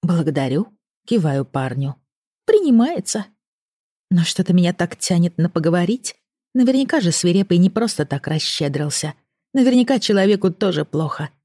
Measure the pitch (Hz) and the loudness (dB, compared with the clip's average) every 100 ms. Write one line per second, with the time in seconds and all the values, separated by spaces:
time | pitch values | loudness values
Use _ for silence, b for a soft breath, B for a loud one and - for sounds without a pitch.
0 | 165 170 151 143 135 135 220 _ _ _ | -4 -2 -2 -2 -2 -2 -4 _ _ _
1 | - 233 156 139 135 139 131 127 139 139 | -2 0 0 -2 -4 -6 -6 -6 -8 -8
2 | _ _ _ _ - 440 349 233 247 330 | _ _ _ _ 0 2 4 4 2 -2
3 | 196 220 202 _ _ _ _ _ _ _ | -6 -8 -8 _ _ _ _ _ _ _
4 | _ 180 165 - 180 180 175 180 170 - | _ 0 0 -2 2 2 2 0 -4 -6
5 | - 175 170 - 170 170 160 175 175 247 | -2 0 0 0 -2 0 0 0 0 -2
6 | - - _ _ _ 254 247 262 269 320 | -6 -14 _ _ _ 0 2 2 2 0
7 | 180 160 175 180 196 175 185 - 226 - | 0 0 0 2 2 4 2 2 -4 -4
8 | 147 143 - 156 - - 147 139 151 - | -4 -4 -4 -6 -4 -4 -4 -4 -4 -6
9 | 156 - _ _ _ 269 254 247 240 269 | -8 -12 _ _ _ 0 4 4 2 0
10 | - 202 196 202 190 170 202 156 151 151 | 2 2 4 2 0 -2 -2 -2 -4 -4
11 | 156 - 147 _ | -6 -6 -10 _